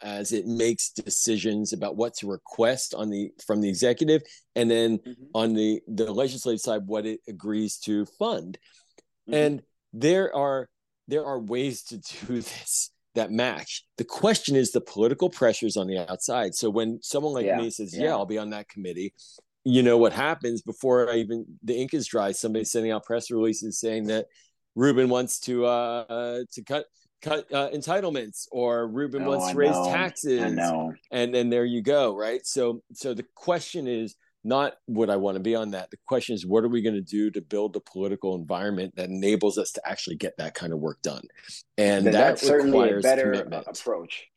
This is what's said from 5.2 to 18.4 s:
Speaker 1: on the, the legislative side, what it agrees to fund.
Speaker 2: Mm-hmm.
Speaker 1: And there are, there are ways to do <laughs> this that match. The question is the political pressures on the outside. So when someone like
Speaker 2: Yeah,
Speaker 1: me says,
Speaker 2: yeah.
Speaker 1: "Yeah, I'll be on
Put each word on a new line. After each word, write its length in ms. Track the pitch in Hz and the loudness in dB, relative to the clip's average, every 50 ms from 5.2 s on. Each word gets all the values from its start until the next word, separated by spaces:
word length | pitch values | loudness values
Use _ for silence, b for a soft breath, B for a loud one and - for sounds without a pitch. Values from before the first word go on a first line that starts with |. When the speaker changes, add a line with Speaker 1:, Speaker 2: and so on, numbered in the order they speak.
| 135 147 - | -14 -4 -2
Speaker 1:
on 200 | 113 113 113 110 | 0 2 2 2
the, 280 | 107 110 110 107 - - | 2 2 2 0 -2 -4
the 240 | 98 110 101 110 107 101 | -4 -2 -2 -2 0 0
legislative 480 | 123 139 131 131 127 - 123 113 104 | 0 0 -2 -2 -4 -2 -2 -2 -2
side, 260 | - 123 110 104 98 | -2 -2 -2 -2 -2
what 180 | 95 110 107 107 | -4 -4 -4 -4
it 140 | 110 107 - - | -4 -6 -8 -10
agrees 500 | 117 98 80 92 107 104 110 107 101 - - | -14 -16 -10 -6 -4 -2 -2 -2 -2 -4 -6
to 260 | - 107 104 104 101 | -4 -2 0 0 -2
fund. 520 | - _ - 208 233 175 87 85 92 92 - b b b b b b b b _ _ _ _ _ | -4 _ -4 -4 -4 -2 -4 -6 -10 -14 -18 b b b b b b b b _ _ _ _ _
Speaker 2:
Mm-hmm. 60 | - 151 | -2 0
Speaker 1:
And 280 | 151 151 147 147 135 - _ _ _ _ _ | 2 2 2 0 -4 -8 _ _ _ _ _
there 420 | - 113 139 160 185 190 190 - - | -4 2 4 4 4 4 2 0 0
are, 340 | 143 143 139 135 131 120 - _ _ _ _ _ _ _ | -2 0 0 -2 -2 -4 -8 _ _ _ _ _ _ _
there 180 | 113 139 156 147 | -4 -2 -2 -2
are 140 | 139 135 120 | -2 -6 -6
ways 420 | 110 101 120 127 139 139 117 - - | -4 -4 -2 -2 -2 -2 -4 -6 -10
to 120 | - 120 | -14 -14
do 380 | 95 - - - - 104 123 123 | -14 -14 -14 -14 -12 -8 -6 -6
<laughs> 60 | 117 | -6
this 500 | - - - - - - - - - - _ _ _ _ - | -6 -8 -12 -12 -6 -4 -2 -2 -4 -4 _ _ _ _ -2
that 160 | 113 110 95 | -2 -2 0
match. 520 | 110 113 123 123 92 - - - - - - _ _ | 0 0 0 0 -2 -4 -8 -10 -10 -12 -12 _ _
The 60 | - 117 | -8 -8
question 520 | - - - 196 220 220 - - 151 139 | -8 -2 2 2 2 2 2 0 2 4
is 160 | 135 120 - | 4 4 4
the 100 | - 117 | 0 -2
political 480 | - - - 101 110 120 135 - 180 175 | -2 -2 0 2 2 2 4 2 0 -2
pressures 440 | - - 131 113 104 - 113 104 - | 2 2 4 4 4 2 -2 -2 -2
on 100 | 104 92 | -2 -2
the 100 | 95 95 92 85 90 | -2 -2 -4 -4 -6
outside. 440 | 92 - - - 120 123 107 92 - | -6 -6 -4 -4 -2 -2 -2 -2 -2
So 160 | - 120 107 | -2 -2 0
when 300 | 101 117 113 113 117 113 | 0 0 0 0 -4 -6
someone 320 | - - - 143 151 151 139 | -6 -4 -4 -2 -2 -2 -2
like 140 | 123 101 | 0 0
Speaker 2:
Yeah, 100 | 98 - | 2 2
Speaker 1:
me 140 | 113 117 110 | 0 0 -4
says, 240 | - 110 104 87 82 | -6 -8 -8 -8 -2
Speaker 2:
yeah. 60 | - 147 | -2 0
Speaker 1:
"Yeah, 60 | 160 | 0
I'll 160 | 143 101 101 | 0 0 -2
be 100 | 92 107 | -2 -4
on 140 | 110 | -4